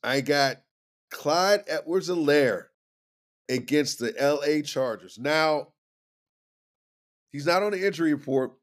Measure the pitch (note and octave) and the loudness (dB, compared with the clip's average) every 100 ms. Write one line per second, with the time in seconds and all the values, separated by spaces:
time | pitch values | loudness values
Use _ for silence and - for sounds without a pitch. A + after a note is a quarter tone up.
0 | A2 C#3 C3+ C#3+ C#3 A#2+ _ _ _ _ | -2 -2 0 2 2 -2 _ _ _ _
1 | _ - D3 E3 F#3+ G#3 E3+ D#3 D3+ F3+ | _ -8 -2 0 4 2 0 -6 -2 -2
2 | E3 F3 D3 D3 C3 F#2 - _ _ _ | 0 0 4 4 4 0 -6 _ _ _
3 | _ _ _ _ - B2+ A#2+ D3 C3+ - | _ _ _ _ -6 -6 0 0 0 -4
4 | A#2 - C#3 D3 D3 D3+ C#3+ C3+ C3 G#2+ | -6 0 0 0 0 -2 -2 -4 -4 -6
5 | F#2 G#2 C3+ D#3 D#3 D3+ - _ _ _ | -12 -8 -2 2 2 0 -4 _ _ _
6 | _ _ _ _ _ _ _ _ _ _ | _ _ _ _ _ _ _ _ _ _
7 | _ _ _ C#3+ D3 F3 G#3 G3 G3 D#3 | _ _ _ -6 0 2 2 0 -2 0
8 | E3 C#3+ C3+ C3+ C3 - | 0 0 0 0 0 -8